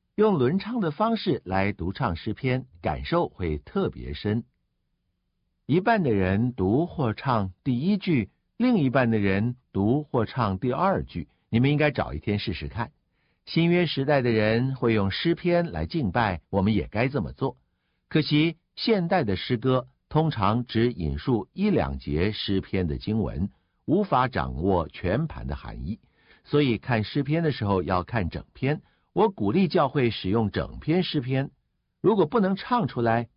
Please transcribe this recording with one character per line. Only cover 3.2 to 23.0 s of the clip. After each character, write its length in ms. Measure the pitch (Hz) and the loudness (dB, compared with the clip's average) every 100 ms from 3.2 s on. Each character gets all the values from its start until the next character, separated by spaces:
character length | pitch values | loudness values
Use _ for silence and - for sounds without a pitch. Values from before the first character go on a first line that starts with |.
| - | -2
会 300 | - 87 76 | -4 -4 -4
特 320 | - 202 180 | -6 -4 -4
别 240 | - 62 | -6 -10
深。 320 | 71 104 113 - _ _ _ _ _ _ _ _ _ _ _ - | -6 -2 -2 -4 _ _ _ _ _ _ _ _ _ _ _ 0
一 160 | 165 | 0
半 200 | 220 220 | 2 2
的 100 | 147 | 2
人 420 | 101 92 98 123 | 2 2 2 0
读 320 | 123 92 123 175 | 0 2 2 0
或 280 | - 123 | -2 -4
唱 380 | 101 135 117 95 - | -2 -2 -2 -2 -6
第 160 | 143 123 | -4 0
一 180 | 170 208 | 0 0
句， 320 | - 143 95 _ _ - | 0 0 -2 _ _ -2
另 220 | 247 226 | 2 2
一 120 | 131 | 2
半 200 | 135 120 | 2 2
的 80 | 110 | 2
人 400 | 101 95 117 123 _ | 2 2 0 -4 _
读 300 | 95 101 139 | 0 2 2
或 220 | 151 127 107 | 0 -2 -2
唱 340 | - 107 95 | 0 0 0
第 120 | 127 | -2
二 320 | 135 190 135 | 0 0 0
句， 240 | 67 90 - _ - | -4 -10 -10 _ -2
你 100 | 113 | 2
们 120 | 135 | 2
应 60 | 147 | 4
该 120 | 151 | 2
找 240 | 147 - | 0 -4
一 60 | 73 | -4
天 180 | - 104 | -2 -2
试 140 | 107 | -2
试 140 | 82 71 | -6 -6
看。 240 | 104 117 _ _ _ _ _ - | -8 -8 _ _ _ _ _ -4
新 220 | 165 170 | 2 4
约 200 | 175 165 | 4 2
时 180 | - 139 | -2 0
代 160 | 143 | 2
的 100 | 123 | 2
人 440 | 110 107 113 131 135 | 2 2 2 0 0
会 180 | 120 | 2
用 160 | 110 98 | 2 0
诗 260 | - 170 170 | 0 -2 0
篇 360 | 175 175 170 | 0 0 0
来 140 | 80 80 | -4 -4
敬 240 | 170 107 | -2 -2
拜， 300 | 87 107 85 - | 0 0 -2 -2
我 120 | 98 | 0
们 120 | 95 104 | 2 0
也 120 | - | -2
该 200 | 104 131 | -2 -2
这 140 | 143 | -2
么 120 | 71 | -6
做。 240 | - 135 - _ _ _ _ - | -4 -6 -6 _ _ _ _ -2
可 140 | 160 | 0
惜 360 | 139 151 165 - _ - | 2 2 2 -2 _ -4
现 320 | - 208 170 | 0 2 2
代 160 | 190 | 0
的 120 | 117 92 | 0 -2
诗 220 | - 123 | -2 -2
歌 300 | 131 127 123 _ - | 2 0 -2 _ -2
通 240 | 151 160 | 0 0
常 340 | 117 98 117 120 | 2 2 0 0
只 260 | 113 120 | 0 0
引 260 | 101 76 71 | 0 -4 -2
述 320 | - 113 80 | 0 0 -2
一 180 | - 208 | -2 0
两 300 | 143 69 67 | 2 0 -4
节 320 | 73 73 101 | -4 0 0
诗 300 | 107 - 95 | -2 -2 -2
篇 260 | - 95 85 | -2 -2 -2
的 100 | |
经 220 | 67 | -4